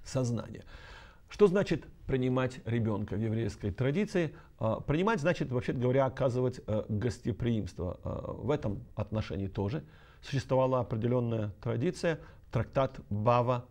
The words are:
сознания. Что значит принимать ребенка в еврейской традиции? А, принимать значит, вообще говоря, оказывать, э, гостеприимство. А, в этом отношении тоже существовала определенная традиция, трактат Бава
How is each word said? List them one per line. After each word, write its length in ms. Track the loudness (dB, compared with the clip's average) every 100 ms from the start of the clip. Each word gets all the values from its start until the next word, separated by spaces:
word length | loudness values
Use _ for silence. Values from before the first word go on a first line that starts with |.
| -2
сознания. 580 | 0 2 0 -4 -12 -14 -18 -16 -18 -20 -20 -16
Что 200 | 4 6
значит 380 | 6 2 -2 -4 -14 -2
принимать 560 | 0 2 2 0 -2 -2
ребенка 500 | 0 2 0 -2 -2
в 40 |
еврейской 520 | 0 0 -2 -2 -4
традиции? 640 | 0 0 2 0 0 -2 -4 -20 -4
А, 200 | -2 0
принимать 400 | 0 2 2 2
значит, 320 | 2 0 0
вообще 220 | 0 0
говоря, 320 | 0 2 4 2
оказывать, 560 | 2 2 2 0 -2 -2
э, 180 | -2 0
гостеприимство. 1120 | 0 0 -2 -4 0 0 0 -2 -4 -6 -4
А, 280 | -6 -6 -6
в 200 | -6 -2
этом 320 | -2 -2 -6 -8 -8
отношении 520 | -4 -2 -2 -4 -4
тоже 360 | -2 -2 -2 -8 -20 -20 -18
существовала 580 | -4 -4 2 2 4 2
определенная 720 | 0 0 2 2 2 0 -2 -4
традиция, 580 | -4 0 0 0 -2 -2 -6 -20 -4
трактат 480 | -2 0 0 0 -2 -4
Бава 560 | 0 4 4 4 0 -4